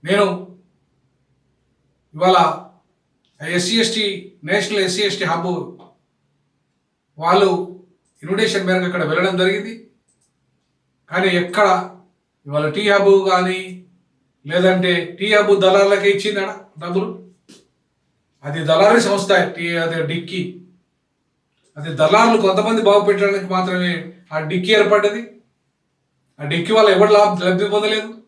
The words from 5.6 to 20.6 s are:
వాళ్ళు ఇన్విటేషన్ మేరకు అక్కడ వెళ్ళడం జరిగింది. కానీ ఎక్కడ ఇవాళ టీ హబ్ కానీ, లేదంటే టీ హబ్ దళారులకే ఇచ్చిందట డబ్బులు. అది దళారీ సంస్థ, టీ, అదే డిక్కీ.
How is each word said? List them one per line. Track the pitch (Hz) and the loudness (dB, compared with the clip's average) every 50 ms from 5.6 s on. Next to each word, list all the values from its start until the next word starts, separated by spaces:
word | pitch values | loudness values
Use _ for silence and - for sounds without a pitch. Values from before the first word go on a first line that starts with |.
| 135 - - - - _ _ _ _ _ _ _ _ _ _ _ _ _ _ _ _ _ _ _ _ _ _ _ _ _ _ 151 160 | -8 -12 -16 -20 -20 _ _ _ _ _ _ _ _ _ _ _ _ _ _ _ _ _ _ _ _ _ _ _ _ _ _ -6 -2
వాళ్ళు | 170 185 202 202 190 175 175 180 - - - - _ _ _ _ _ _ _ 151 | 0 2 4 4 2 0 -2 -4 -10 -14 -20 -20 _ _ _ _ _ _ _ -8
ఇన్విటేషన్ | 156 190 202 220 202 - 196 185 | -6 -2 -2 0 0 0 -2 -2
మేరకు | 180 185 185 180 | 0 -2 -2 -2
అక్కడ | 180 180 180 165 151 | -4 -4 -4 -4 -2
వెళ్ళడం | 160 165 180 190 185 | -2 -2 -2 -2 -2
జరిగింది. | 180 185 190 202 208 202 226 226 - - _ _ _ _ _ _ _ _ _ _ _ _ _ _ _ _ _ _ _ _ _ _ _ _ _ | 0 0 -2 -2 -4 -8 -10 -14 -16 -20 _ _ _ _ _ _ _ _ _ _ _ _ _ _ _ _ _ _ _ _ _ _ _ _ _
కానీ | 160 185 190 | -6 -2 -2
ఎక్కడ | 190 180 175 170 - - 214 208 190 185 180 180 - - - _ _ _ _ _ _ _ _ _ | 0 0 0 -2 -2 0 0 2 2 2 0 -2 -8 -16 -20 _ _ _ _ _ _ _ _ _
ఇవాళ | 139 143 151 147 151 | -6 -4 -4 -2 -2
టీ | - 196 214 202 | -4 -2 0 2
హబ్ | 202 196 196 196 196 196 190 190 | 2 2 4 4 4 4 4 2
కానీ, | 185 180 185 185 185 185 190 185 185 - - _ _ _ _ _ _ _ _ _ _ _ _ | 0 0 0 -2 -4 -6 -8 -12 -16 -20 -20 _ _ _ _ _ _ _ _ _ _ _ _
లేదంటే | 143 160 180 185 185 185 180 180 180 175 170 - - - 180 | -4 -2 2 2 2 2 2 0 0 -2 -2 -4 -8 -8 -8
టీ | 196 214 214 | -2 0 2
హబ్ | 208 202 196 202 190 | 2 4 4 2 4
దళారులకే | 185 185 190 196 196 196 202 196 202 202 | 4 4 4 4 4 4 2 2 2 0
ఇచ్చిందట | 196 - - 208 202 196 190 196 - - - _ _ 151 | 0 0 -2 -4 -4 -4 -6 -6 -8 -14 -18 _ _ -14
డబ్బులు. | 165 175 180 196 208 233 - - - - _ _ _ _ - - _ _ _ _ _ _ _ _ _ _ _ _ _ _ _ _ 135 | -10 -4 -4 -4 -4 -4 -10 -14 -18 -20 _ _ _ _ -20 -20 _ _ _ _ _ _ _ _ _ _ _ _ _ _ _ _ -12
అది | 143 147 - 151 | -10 -8 -6 0
దళారీ | 151 160 165 196 208 226 233 | 0 2 4 6 6 6 4
సంస్థ, | - 196 202 196 180 - 196 180 170 - - | 4 2 -2 -2 0 2 2 2 2 0 -4
టీ, | 165 170 170 170 | -8 -6 -4 -4
అదే | 170 165 165 165 165 151 143 | -2 -4 -4 -4 -4 -4 -4
డిక్కీ. | 165 175 175 - 185 185 - - - - | -6 -8 -8 -8 -8 -8 -8 -8 -10 -16